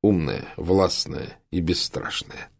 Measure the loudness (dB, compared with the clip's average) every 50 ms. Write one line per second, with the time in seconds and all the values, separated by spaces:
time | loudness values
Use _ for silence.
0 | 6 4 4 4 2 -2 -4 -6 -8 -12 -10 -8 0 2 4 6 6 4 2 -2
1 | -4 -4 -6 -8 -8 -10 -14 _ _ _ -2 -2 0 0 0 0 -2 -4 -4 -6
2 | -6 -6 -6 -6 -8 -8 -14 -16 -16 -16 _ _